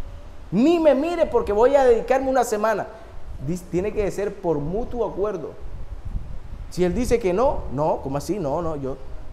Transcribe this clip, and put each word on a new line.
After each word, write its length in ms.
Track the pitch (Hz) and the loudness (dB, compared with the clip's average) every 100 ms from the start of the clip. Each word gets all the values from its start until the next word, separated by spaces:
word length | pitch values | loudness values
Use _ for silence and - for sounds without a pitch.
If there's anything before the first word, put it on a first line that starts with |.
| - - - - - | -6 -10 -14 -14 -2
Ni 280 | 175 285 339 | 2 4 6
me 160 | 320 269 | 6 4
mires 340 | 302 349 302 | 2 0 2
porque 240 | 240 - | 2 2
voy 220 | 202 254 277 | 4 6 8
a 100 | 262 | 6
dedicarme 420 | 226 - 262 269 | 6 4 2 2
una 160 | 262 | 2
semana". 440 | 233 214 220 202 127 - - - - - 131 | 2 0 0 0 -4 -10 -14 -10 -10 -6 -6
Dice, 180 | 180 - | -6 -4
tiene 240 | 170 208 | -2 -2
que 160 | 208 196 | 0 -2
ser 240 | - 202 | -2 -4
por 240 | - 175 151 | -2 -2 -2
mutuo 480 | 147 202 247 240 196 | -2 -2 -2 -2 -4
acuerdo. 460 | 156 208 185 113 - - - - - - - - - - - - | -2 -2 -2 -8 -8 -8 -6 -8 -8 -6 -6 -6 -8 -8 -10 -8
Si 120 | - | 0
él 100 | 180 | 2
dice 240 | 190 247 240 | 2 2 2
que 160 | 185 | 2
no, 280 | 180 269 - - | 2 2 2 -2
"No, 300 | 123 156 208 | 0 0 0
¿cómo 140 | 139 139 | -2 -4
así? 200 | 143 202 | -2 -2
No, 240 | 147 151 | -2 -2
no, 140 | 156 151 | -2 -4
yo", 220 | 131 135 - - - | -6 -6 -8 -8 -6